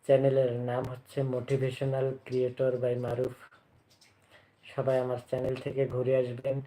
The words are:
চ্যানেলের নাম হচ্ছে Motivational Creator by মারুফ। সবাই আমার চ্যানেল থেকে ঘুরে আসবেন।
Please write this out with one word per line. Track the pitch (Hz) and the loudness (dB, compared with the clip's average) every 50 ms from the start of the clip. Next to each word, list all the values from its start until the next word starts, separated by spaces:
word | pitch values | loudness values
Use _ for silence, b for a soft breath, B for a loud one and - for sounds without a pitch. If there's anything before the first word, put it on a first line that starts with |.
| _ | _
চ্যানেলের | - 139 135 135 139 131 135 131 123 120 | 6 4 6 6 4 4 4 2 2 0
নাম | 120 123 123 120 127 127 | -2 -2 -2 -2 -2 -4
হচ্ছে | 123 127 - - - - 139 135 | -4 -8 -12 -14 -8 -4 -2 -2
Motivational | 131 127 127 120 - 139 131 131 131 123 - 139 135 135 135 131 135 131 135 - | 0 -2 -4 -2 0 0 0 0 -2 -2 -2 -2 -2 0 0 0 -2 -2 -4 -8
Creator | - 127 127 127 123 123 - 135 131 123 123 120 | -4 0 0 0 0 0 0 0 0 2 2 0
by | 123 123 123 | 0 0 0
মারুফ। | 123 120 120 120 127 127 123 - - - - - _ _ _ _ _ _ - _ - - _ _ b b b b b b b b _ | -2 -4 -2 -2 -2 -2 -4 -8 -20 -20 -20 -20 _ _ _ _ _ _ -20 _ -20 -20 _ _ b b b b b b b b _
সবাই | - - - 135 131 131 131 | -10 -6 -2 0 2 2 2
আমার | 127 127 123 123 | 2 0 -2 -4
চ্যানেল | - - - 127 127 131 131 | -4 -4 -4 -2 -2 -2 -4
থেকে | 127 - 139 - 135 135 | -4 -4 -6 -2 -2 -2
ঘুরে | 123 - 127 127 127 131 | 0 0 0 2 2 4
আসবেন। | 131 127 123 120 123 - 139 135 139 135 | 2 2 0 -4 -6 -4 -2 -4 -4 -4